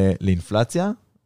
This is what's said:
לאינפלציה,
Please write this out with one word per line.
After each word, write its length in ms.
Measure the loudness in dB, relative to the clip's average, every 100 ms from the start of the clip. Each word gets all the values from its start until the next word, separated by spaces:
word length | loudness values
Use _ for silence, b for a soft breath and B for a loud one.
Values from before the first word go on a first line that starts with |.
| 2 0
לאינפלציה, 720 | 0 -2 0 -2 -2 -2 -2 -4 _ _